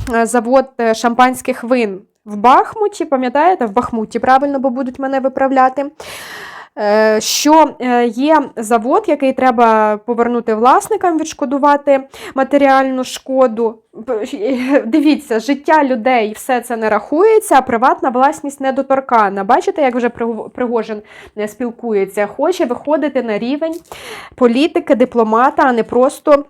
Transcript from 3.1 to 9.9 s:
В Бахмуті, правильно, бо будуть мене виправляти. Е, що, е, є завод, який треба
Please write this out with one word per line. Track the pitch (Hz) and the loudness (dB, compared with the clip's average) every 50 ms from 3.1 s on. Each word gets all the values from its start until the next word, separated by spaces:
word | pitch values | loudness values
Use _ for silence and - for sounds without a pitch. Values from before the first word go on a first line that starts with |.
| 285 254 254 247 247 285 311 359 381 359 247 | -2 -2 -2 -2 0 2 2 2 2 0 -2
В | 214 | -2
Бахмуті, | 196 240 247 - 240 220 214 214 - 226 | -2 -2 -2 -2 -4 -6 -6 -6 -6 -2
правильно, | - 254 262 269 285 285 277 269 | 2 4 4 4 4 0 -2 -2
бо | 247 277 | -2 -2
будуть | 240 262 269 262 254 - | -2 -4 -6 -6 -6 -8
мене | 269 262 269 269 | -6 -4 -4 -2
виправляти. | 254 269 262 - 269 262 269 269 262 262 262 294 277 294 - _ - - - - - - - - - - - - - - _ 277 | -2 -2 -2 0 -2 0 2 2 2 2 0 -2 -6 -8 -10 _ -18 -18 -16 -16 -16 -16 -18 -18 -18 -18 -18 -20 -20 -18 _ -4
Е, | 208 208 208 214 214 220 214 214 | -2 0 2 2 4 2 2 0
що, | 214 - - - - 294 311 320 302 277 - - | -2 -2 -4 0 2 4 6 6 6 4 2 -4
е, | 247 254 247 240 240 240 | -2 0 0 2 0 0
є | 208 233 277 302 320 302 269 - - | -2 -2 0 2 2 2 2 -2 -6
завод, | - 226 202 240 226 214 254 311 415 440 - | -10 -2 0 0 0 2 0 0 0 0 0
який | 302 285 277 262 262 | -2 0 0 -2 0
треба | - 262 262 247 233 240 226 220 220 214 214 | 2 0 0 2 4 4 4 4 4 2 0